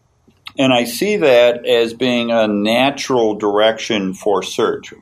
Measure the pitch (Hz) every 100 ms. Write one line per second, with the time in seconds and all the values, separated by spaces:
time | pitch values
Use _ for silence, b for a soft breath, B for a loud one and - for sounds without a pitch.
0 | _ _ _ _ - - 135 123 120 -
1 | 196 208 156 120 120 117 131 120 117 117
2 | 127 120 117 117 107 104 104 120 135 139
3 | - 127 110 104 104 104 110 113 - 110
4 | 95 92 - 95 95 - 104 85 - -